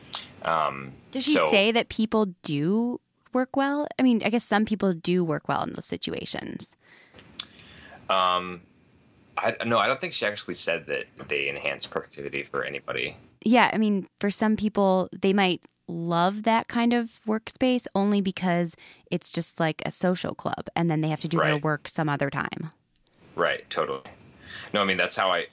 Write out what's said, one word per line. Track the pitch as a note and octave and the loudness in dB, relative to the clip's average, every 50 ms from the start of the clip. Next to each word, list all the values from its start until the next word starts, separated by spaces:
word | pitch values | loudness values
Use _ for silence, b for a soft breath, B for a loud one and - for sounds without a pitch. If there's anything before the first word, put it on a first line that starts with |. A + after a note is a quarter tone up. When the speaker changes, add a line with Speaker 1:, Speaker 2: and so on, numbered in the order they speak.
| B B B B B B B B - | B B B B B B B B -2
Speaker 1:
Um, | - E2 D#2+ D#2 D2 C#2 C2+ C2+ C2+ C2 - - - - | 0 2 2 2 0 -2 -6 -10 -12 -14 -18 -20 -10 -8
Speaker 2:
Does | C4 C4 | -2 2
she | - D4+ | 4 4
Speaker 1:
so | F#3+ - D#2 | 4 6 6
Speaker 2:
say | - G3+ G3 A3 A3+ | 6 4 4 4 2
that | A#3 - - | 2 0 0
people | - - A3 A3 - A3 G#3+ G3 E3+ - _ | -2 -2 -2 2 2 2 0 0 -2 -8 _
do | - D3+ C#3+ D3 E3 G3 A3 A#3 A#3+ B3 - - _ _ _ _ _ _ | -4 -2 0 0 2 0 0 0 -2 -4 -6 -10 _ _ _ _ _ _
work | B3+ B3+ B3+ - | -2 -2 0 0
well? | C#4 C4+ C#4 C#4+ D4 D4 - - - | 0 0 0 0 -2 -2 -4 -2 2
I | B3+ | 4
mean, | B3+ A#3+ G#3+ - | 6 6 6 4
I | - | 2
guess | G#3+ A#3+ - | 0 2 0
some | - G#3+ G3+ A3 | 2 2 2 2
people | G#3+ G#3+ F#3 - G3 F#3 | 2 0 2 2 0 0
do | D#3+ - - F3 F#3 F3 | 0 0 2 2 2 4
work | D#3+ D3+ D3+ - - | 2 0 -2 -2 -2
well | C#3+ - - | -2 0 0
in | - - | -2 -4
those | - - | -8 -8
situations. | - - E3+ - - - - - - - - - - - - - - - B B B B B B B B B B B B B B B B B B B B B B B B B B - | -6 -6 -4 -4 -4 -6 -6 -6 -6 -6 -6 -6 -8 -10 -10 -10 -12 -14 B B B B B B B B B B B B B B B B B B B B B B B B B B 0
Speaker 1:
Um, | F#2+ F#2+ F#2 F2+ F2+ F2+ F2+ F2+ F2+ F2 - _ _ _ _ _ _ _ _ _ _ _ _ _ _ - | 2 4 4 4 4 2 0 -4 -10 -12 -14 _ _ _ _ _ _ _ _ _ _ _ _ _ _ -2
I, | F2+ A2 A2+ - - | -2 -2 -2 -2 -2
no, | A2+ A#2 A2 | 2 2 4
I | G2+ | 4
don't | A2+ C3+ - | 2 2 0
think | - F3 - | -2 -6 -4
she | - A#2 | -2 -2
actually | G#2 G#2 G2+ - - F2+ | -2 -2 -4 -8 -8 -6
said | - - - E2+ E2+ D2+ | -4 -2 -2 -2 -2 -2
that | - C#2+ C2 A#1 - _ - C2+ C#2 | -4 -4 -4 -4 -8 _ -18 -8 -4
they | D2 C#2+ C#2 C#2 | -4 -2 -2 -4
enhance | C#2 C#2 C#2 C#2+ C#2 C#2 - | -4 -4 -4 -6 -6 -6 -8
productivity | - - D#2+ D2+ - - D2 C#2+ C#2 C#2 C#2 C#2 | -6 -6 -6 -8 -8 -14 -12 -10 -8 -8 -8 -10
for | - - C#2+ B1+ | -6 -6 -6 -6
anybody. | C#2 C#2+ C#2+ - - - B1+ B1 C#2+ - - - - _ _ - | -4 -6 -10 -8 -8 -6 -4 -4 -6 -8 -12 -20 -20 _ _ 0
Speaker 2:
Yeah, | A3 A#3 B3 G#3+ - - | 2 4 4 4 4 2
I | G3+ | 0
mean, | A3 G#3+ G#3 G3 F3+ - _ _ | 0 0 0 -2 -4 -6 _ _
for | - G3+ | -4 -4
some | G3 - A3 G#3+ G#3+ | -2 0 0 0 2
people, | G#3 G3 G#3+ - - G3+ F#3+ F#3 F#3 F3+ - - F#3 | 2 0 -2 0 2 2 4 4 2 0 -2 -6 -2
they | - F#3+ F#3+ | 0 2 4
might | G3+ G3 F#3 F3 - - - _ _ _ - | 4 2 2 0 -2 -6 -14 _ _ _ -10
love | F3 E3+ E3+ E3+ E3+ E3+ F3 F#3 G3+ G#3+ G#3+ | -8 -6 -4 0 2 4 4 2 2 0 0
that | A#3 A3 A3+ - - | 2 2 2 0 0
kind | - A#3 A#3 A#3+ A#3+ | -2 0 2 2 2
of | A#3+ A#3 A3+ - - - | 2 0 -2 -8 -12 -4
workspace | A3 G#3+ A3 - - - - C4 B3+ B3+ B3 - - - | -2 -2 -2 -4 -8 -4 0 2 2 2 2 -2 -2 0
only | G3 G3 G3+ G#3 G3+ | 2 2 4 4 2
because | F#3+ G3 F#3 - - F#3 E3+ F3 F3 E3 - B B B B B B - | 2 0 -2 0 0 2 2 2 2 0 -4 B B B B B B -6
it's | - F3 - - - | -4 -4 -4 -4 -4
just | E3+ E3 - - - | -4 -4 -4 -2 -2
like | E3+ D#3+ D#3 - - | -2 -2 0 -2 -6
a | - - | -6 -4
social | - - F3+ F#3 F3+ - - - | 0 0 0 0 2 -2 -4 -6
club, | - - - - - - - - | -4 -4 -4 -4 -4 -8 -6 -2
and | - E3+ E3+ | 0 0 2
then | D#3 D3+ | 2 2
they | D#3 D#3 | 0 0
have | D#3 D3 | -2 -2
to | - D#3+ | -4 -2
do | D#3+ E3 | 2 2
their | D3+ D3+ D3+ | 2 2 2
Speaker 1:
Right. | D3 D3 | 2 0
Speaker 2:
work | D#3+ D3+ C#3+ - - | 0 -2 -2 -4 -8
some | - - D#3+ D3+ | -4 -2 -2 0
other | C#3+ C#3 C#3+ C#3 | 0 0 -2 -2
time. | - C#3+ - - - - - D#3+ - _ _ _ _ _ _ _ _ _ - - - | -2 -4 -6 -6 -6 -8 -10 -12 -12 _ _ _ _ _ _ _ _ _ -20 -18 -4
Speaker 1:
Right, | - E2+ D2+ C#2 - - - | 0 0 0 0 -2 -6 -6
totally. | - - D#2 C#2+ C#2 C2+ C2 - - - - - - B B B B B B B B | -2 -2 -2 -2 -2 -8 -8 -14 -20 -20 -20 -20 -20 B B B B B B B B
No, | G#2 G2+ | 2 2
I | |
mean, | G2 F#2+ | 2 4
that's | F2+ F2 F#2 - | 2 2 0 2
how | - G2+ F#2+ F2+ | 2 2 2 2
I, | E2+ E2 - | 0 -2 -4